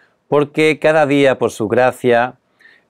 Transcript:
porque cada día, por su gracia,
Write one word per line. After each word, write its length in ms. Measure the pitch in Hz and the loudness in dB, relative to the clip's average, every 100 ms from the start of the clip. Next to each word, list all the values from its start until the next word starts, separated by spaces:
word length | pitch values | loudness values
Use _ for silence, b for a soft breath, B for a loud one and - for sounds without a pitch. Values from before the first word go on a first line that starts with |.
| b b - | b b -4
porque 520 | 143 147 156 156 147 | -4 -2 -2 -2 0
cada 260 | 156 156 | 0 0
día, 340 | 143 143 135 127 | 0 2 2 0
por 120 | 113 | -4
su 180 | - 107 | -4 -4
gracia, 680 | 117 127 - 123 117 123 - _ b b b | 0 0 0 0 0 -2 -8 _ b b b